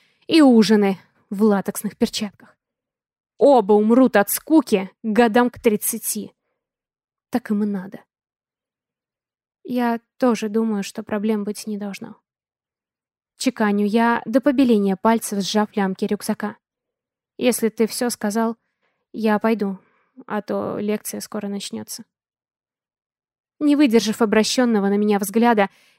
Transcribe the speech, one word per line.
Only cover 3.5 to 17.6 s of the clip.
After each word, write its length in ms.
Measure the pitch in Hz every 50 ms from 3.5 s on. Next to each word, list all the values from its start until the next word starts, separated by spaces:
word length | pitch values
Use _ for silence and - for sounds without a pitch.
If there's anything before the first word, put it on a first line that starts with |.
| 277 240 202 190 208
умрут 420 | 208 214 220 233 262 262 240 -
от 160 | 202 202 -
скуки 580 | - - - - 311 320 - - 220 185 190 - _ _ -
годам 480 | 220 202 233 240 233 208 240 247 240
к 80 | - -
тридцати. 760 | - 240 214 202 - - - 220 - - - 214 196 - _ _ _ _ _ _ _ _ _ _ _ _ _ _ _ _ _ _ _ _
Так 220 | - 233 - -
им 100 | 214 202
и 60 | 214
надо. 360 | 208 202 190 185 196 - - _ _ _ _ _ _ _ _ _ _ _ _ _ _ _ _ _ _ _ _ _ _ _ _ _ _ _ _ _ _ _ _ -
Я 380 | - 247 247 240 233 233 226 _ _ _
тоже 320 | - 254 247 220 - 220 214
думаю, 320 | 208 220 226 226 214 202
что 220 | 190 - - - 208
проблем 400 | - 214 208 202 220 214 208 202
быть 240 | 208 202 - -
не 100 | 220 214
должно. 420 | 202 208 202 190 - 226 - 214 _ _ _ _ _ _ _ _ _ _ _ _ _ _ _ _ _ _ _ _ _ _ _ _
Чеканю 480 | - - 262 - - 214 208 202 202 208
я 380 | 208 208 233 233 233 233 - -
до 160 | - 220 269
побеления 540 | - 294 262 247 269 240 226 208 196 196 190
пальцев, 440 | - - 220 226 220 - - 214 202 185
сжав 260 | - - 214 214 - -
лямки 300 | 214 196 190 185 - 214
рюкзака. 520 | 196 208 - - - 208 - - 208 - _ _ _ _ _ _ _ _ _ _ _ _ _ _ _ _
Если 320 | - 247 247 226 -